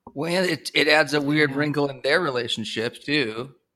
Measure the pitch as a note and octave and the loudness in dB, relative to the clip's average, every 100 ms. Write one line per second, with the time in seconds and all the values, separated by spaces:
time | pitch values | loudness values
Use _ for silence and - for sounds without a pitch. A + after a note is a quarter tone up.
0 | - C3+ D#3+ F3+ F3 D#3 - D#3 D3 D3+ | -16 -8 -2 0 0 -2 -2 0 4 4
1 | D3 D3 C#3+ D3+ D3 C3+ D3+ D3 C#3+ B2+ | 4 0 0 2 2 2 -2 0 -2 -2
2 | C3 E3 E3 B2 A#2 - G#2+ A2+ A#2 - | 0 0 2 -2 -4 -6 -4 -4 -4 -6
3 | - D3 A#2 A2 C3+ - _ | -4 -2 -2 -6 -12 -16 _